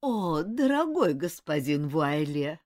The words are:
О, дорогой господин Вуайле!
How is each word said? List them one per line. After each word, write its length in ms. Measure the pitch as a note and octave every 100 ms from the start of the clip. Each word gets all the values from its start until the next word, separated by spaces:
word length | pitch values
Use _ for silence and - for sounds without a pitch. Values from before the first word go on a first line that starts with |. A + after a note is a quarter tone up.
О, 420 | C#4+ A3+ F3+ D#3
дорогой 720 | F3 A#3 C4+ C#4+ D#4+ D#4 G#3+
господин 720 | C#3 E3+ - - D3+ C3 C#3+ D3
Вуайле! 720 | D3 C#3+ D3 D3+ D3 C#3+ D#3+